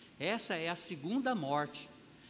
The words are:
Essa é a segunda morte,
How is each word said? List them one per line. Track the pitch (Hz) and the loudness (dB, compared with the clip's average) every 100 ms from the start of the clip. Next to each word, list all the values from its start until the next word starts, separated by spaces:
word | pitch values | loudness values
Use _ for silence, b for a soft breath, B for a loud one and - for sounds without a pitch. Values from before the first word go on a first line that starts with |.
| B B | B B
Essa | 156 226 - | 0 2 0
é | 170 165 | 0 0
a | 175 | 0
segunda | - 160 151 254 254 | 0 -2 -2 0 2
morte, | 226 139 147 147 - - - - B B | 2 2 2 2 -4 -12 -16 -20 B B